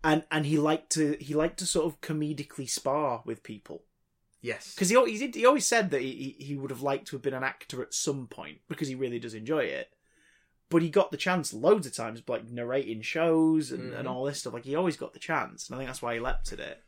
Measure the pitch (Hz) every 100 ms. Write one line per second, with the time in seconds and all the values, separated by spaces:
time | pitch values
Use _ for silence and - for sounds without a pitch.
0 | 160 156 - 156 147 156 151 156 - 160
1 | 151 156 139 151 165 - 180 175 160 -
2 | - 156 151 143 143 - 131 - 131 143
3 | 143 117 - 113 - 107 - - _ _
4 | _ _ _ _ 117 - - - 180 240
5 | 247 214 262 226 240 285 - 233 196 143
6 | 131 127 135 - 139 143 135 127 139 139
7 | - 135 139 131 131 - - 127 - -
8 | - 139 120 - 78 76 _ - 143 131
9 | 131 120 117 110 113 156 107 67 - _
10 | _ _ _ _ _ _ _ 165 165 196
11 | 190 175 190 180 143 110 147 214 139 -
12 | 113 113 - 117 113 120 120 135 117 113
13 | 107 160 165 160 160 160 139 - 127 123
14 | 127 127 135 139 127 117 123 147 180 151
15 | - - - 156 - - - 127 131 131
16 | 120 117 123 131 - - - -